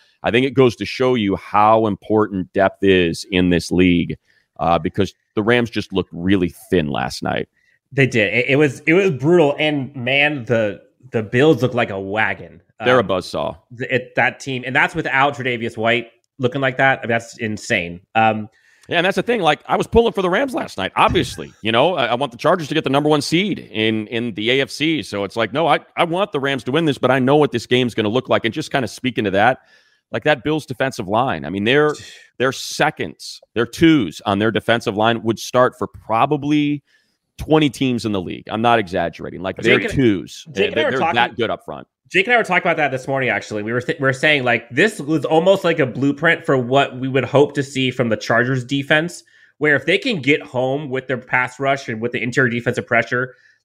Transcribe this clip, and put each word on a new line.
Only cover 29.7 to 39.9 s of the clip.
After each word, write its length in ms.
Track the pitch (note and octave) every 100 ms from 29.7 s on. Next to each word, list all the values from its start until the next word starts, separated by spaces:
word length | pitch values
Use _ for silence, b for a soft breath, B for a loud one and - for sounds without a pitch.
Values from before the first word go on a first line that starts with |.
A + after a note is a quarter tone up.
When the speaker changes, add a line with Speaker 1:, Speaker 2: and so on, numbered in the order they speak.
| b b b _
Speaker 1:
like, 140 | A#2 D3
that 180 | D3
Bills 220 | D3 D#3 -
defensive 420 | B2+ C3+ - F#2
line, 380 | G#2+ C3 E2+ C#2
I 40 |
mean, 140 | F#2+
their, 320 | G#2 C#3 D3+ C#3+ B B B -
their 140 | C3
seconds, 920 | B2+ - - D3+ - F#2+ - - - _ G#2+
their 100 | A#2
twos 560 | - E3 D#3 F2+ - G#2+
on 140 | G2
their 120 | A2
defensive 460 | G#2 - A#2 A#2+ G2+
line 260 | A2 A#2
would 160 | A2 G#2+
start 360 | - B2 B2 -
for 100 | G2+
probably 960 | - - A2+ C#3 D3 C#3+ D3+ D3 D3 - _ _ _ _ -
twenty 320 | - D#3 D3+
teams 360 | - C3+ A#2+ A2
in 60 |
the 100 | G2+
league. 260 | E2+ B1 -
I'm 120 | G#2+
not 180 | A#2 A#2
exaggerating. 640 | F#2+ F2+ E2+ - D2+ D#2+
Like, 140 | F#2 F#2+
Speaker 2:
Jake 80 |
Speaker 1:
they're 160 | A2+ -
Speaker 2:
and, 100 |
Speaker 1:
twos. 560 | G#3